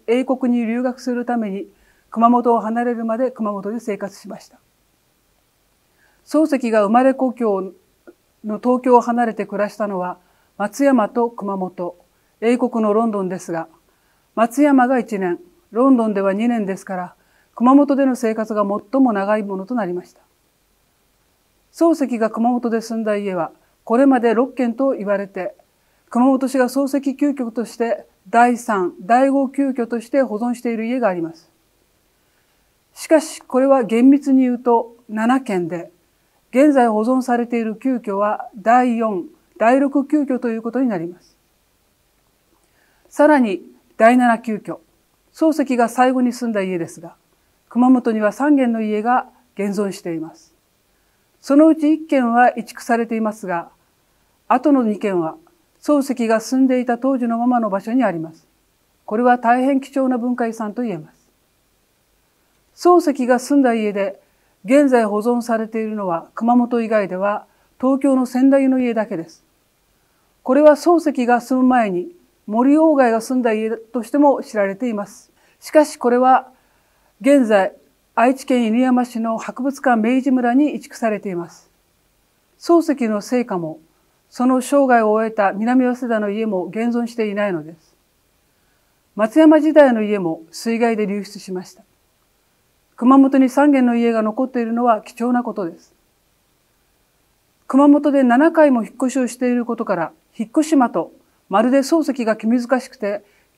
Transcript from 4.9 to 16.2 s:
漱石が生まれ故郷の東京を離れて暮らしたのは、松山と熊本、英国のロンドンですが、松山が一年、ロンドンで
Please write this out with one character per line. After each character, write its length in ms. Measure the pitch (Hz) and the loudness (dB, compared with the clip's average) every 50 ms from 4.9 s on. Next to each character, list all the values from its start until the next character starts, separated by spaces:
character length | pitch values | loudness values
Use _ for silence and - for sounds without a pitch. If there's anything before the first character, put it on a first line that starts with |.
| _ _ _ _ _ _ _ _ _ _ _ _ _ _ _ _ _ _ _ _ _ _ _ _ _ _ _ | _ _ _ _ _ _ _ _ _ _ _ _ _ _ _ _ _ _ _ _ _ _ _ _ _ _ _
漱 200 | - - 294 320 | -4 0 0 0
石 260 | 302 285 247 254 226 | 0 0 -2 -2 0
が 120 | 220 220 208 | 0 2 2
生 60 | 196 | 4
ま 140 | 226 247 262 | 4 4 4
れ 100 | 269 262 | 4 2
故 200 | 262 262 254 240 | 0 -2 -4 -2
郷 400 | - 240 214 196 190 190 190 - _ _ _ _ _ _ - _ _ _ _ _ _ - | -2 -2 -2 -2 -2 -4 -8 -12 _ _ _ _ _ _ -20 _ _ _ _ _ _ -10
の 140 | 214 214 208 | -10 -8 -4
東 220 | - 247 254 247 247 | 0 0 0 0 2
京 120 | 262 247 | 4 4
を 60 | 240 | 4
離 240 | 226 240 233 240 240 | 4 2 -2 -2 -2
れ 80 | 226 214 | -2 -4
て 120 | 220 196 | -6 -8
暮 160 | 196 208 196 | -8 -4 -6
ら 60 | 208 | -6
し 80 | 202 - | -6 -4
た 120 | - 214 | -8 -6
の 120 | 202 196 180 | -6 -6 -6
は、 180 | 180 180 180 _ _ _ _ _ _ _ _ | -6 -8 -10 _ _ _ _ _ _ _ _
松 280 | - 202 208 208 - 277 | -8 -8 -6 -2 0 0
山 240 | 277 262 240 208 202 | 2 2 2 0 0
と 200 | - 240 233 233 | -2 -2 -4 -4
熊 280 | 233 - 190 202 196 | -4 -8 -8 -8 -6
本、 400 | 190 185 180 - - 175 170 - _ _ _ _ _ _ _ _ - | -6 -8 -8 -8 -10 -10 -10 -10 _ _ _ _ _ _ _ _ -4
英 180 | 214 226 247 | -2 0 0
国 240 | 233 254 226 233 233 | 0 -2 -2 -2 -2
の 120 | 220 208 202 | 0 0 0
ロ 120 | 220 233 | 0 0
ン 60 | 233 | 0
ド 100 | 202 202 | -2 -4
ン 60 | 190 | -6
で 100 | 180 185 | -6 -8
す 140 | 175 - - | -10 -8 -8
が、 160 | 170 160 160 - _ _ _ _ _ _ _ _ _ _ _ _ - | -8 -8 -8 -10 _ _ _ _ _ _ _ _ _ _ _ _ -2
松 300 | 214 226 233 - 285 294 | -2 -2 0 2 2 2
山 240 | 294 277 262 247 | 4 4 4 4
が 100 | 247 269 | 2 0
一 220 | 247 - - 220 190 | -2 -2 -4 -6 -4
年、 220 | 190 175 175 175 - _ _ _ _ - | -4 -4 -4 -6 -10 _ _ _ _ -8
ロ 180 | 196 220 254 277 | -2 2 4 4
ン 80 | 262 | 4
ド 100 | 233 226 | 4 2
ン 60 | 214 202 | -2 -2
で 80 | 202 | 0